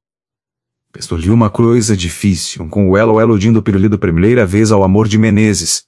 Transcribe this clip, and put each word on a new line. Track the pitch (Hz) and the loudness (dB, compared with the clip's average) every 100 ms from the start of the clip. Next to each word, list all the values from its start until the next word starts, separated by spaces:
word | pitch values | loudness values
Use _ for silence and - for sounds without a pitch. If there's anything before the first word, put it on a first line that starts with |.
| _ _ _ _ _ _ _ _ _ | _ _ _ _ _ _ _ _ _
"Pensou-lhe | - - 87 85 | -16 -10 -4 0
uma | 117 107 | 2 2
coisa | - 117 120 110 | 0 0 2 0
difícil, | 101 87 - 104 85 - - 82 | -2 -4 -4 -2 -2 -6 -12 -8
com | 104 95 | -2 2
o | 98 | 2
elo, | 113 110 | 2 2
elo | 113 107 | 2 2
dindo | 107 110 | 2 0
pirulito | 107 98 104 104 | 0 0 0 0
primeira | 98 82 98 123 98 | -2 0 2 2 0
vez | 98 110 | 0 2
ao | 104 | 2
amor | 95 98 110 | 2 2 2
de | 107 | 0
Menezes, | 110 101 110 90 - - | 2 2 2 0 -4 -8